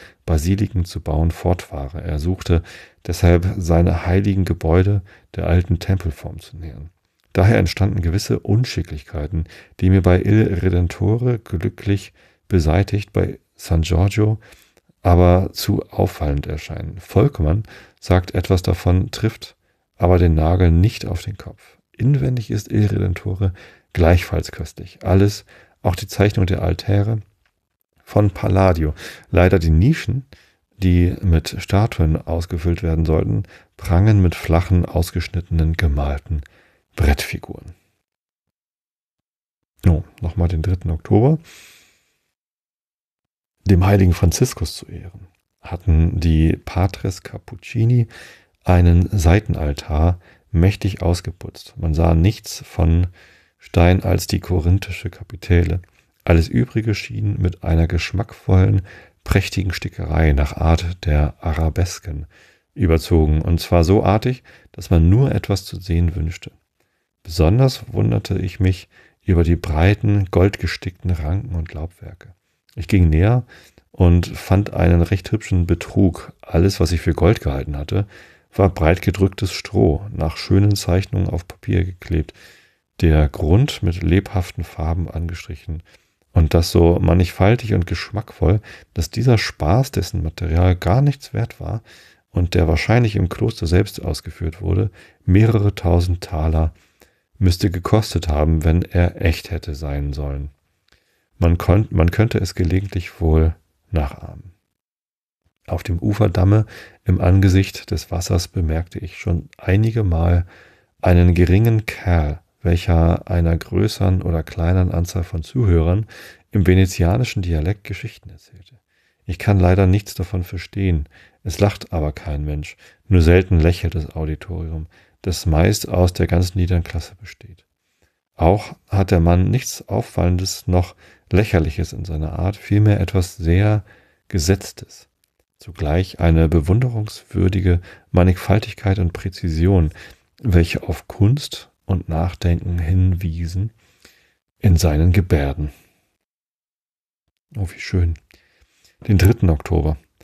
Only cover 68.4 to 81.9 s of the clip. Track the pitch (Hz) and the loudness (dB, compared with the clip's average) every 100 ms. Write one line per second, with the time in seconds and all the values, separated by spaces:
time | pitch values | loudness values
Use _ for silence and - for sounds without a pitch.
68.4 | 92 - 92 92 - _ _ _ - 85 | -6 -2 -2 -2 -8 _ _ _ 0 2
69.4 | 82 85 - 78 90 104 - 104 98 87 | 2 0 -2 2 2 2 0 0 0 2
70.4 | 98 - 90 - - - 92 85 78 95 | 2 0 -8 -6 -10 -8 -6 -4 -4 -6
71.4 | 127 87 80 - 82 - - - - _ | -6 -8 -8 -10 -12 -14 -20 -20 -20 _
72.4 | _ _ _ - 82 101 87 78 101 123 | _ _ _ -14 0 4 4 4 4 2
73.4 | 123 - _ _ _ - 90 87 87 - | -2 -16 _ _ _ 2 4 6 2 -8
74.4 | - 95 101 - 87 87 85 98 - 110 | 0 0 0 0 2 4 2 -2 -4 -6
75.4 | - 92 87 87 - - 95 92 - _ | -2 -2 0 -2 -2 2 2 0 -14 _
76.4 | - 82 95 - 82 85 - 80 85 80 | -4 0 0 0 -2 0 -2 0 2 2
77.4 | - 69 76 71 73 - 104 - - _ | -2 -6 -6 -8 -4 -4 -4 -10 -20 _
78.4 | _ - 98 95 80 87 - 92 95 - | _ 0 0 2 0 2 -2 0 -2 0
79.4 | 98 - - 98 101 73 104 - 78 - | -6 -6 -6 0 2 0 -6 -6 -6 -6
80.4 | - 95 101 101 - 90 92 101 92 85 | 0 2 2 0 0 -2 -2 -4 -4 -6
81.4 | - - - 95 90 | -10 -16 -4 -2 -2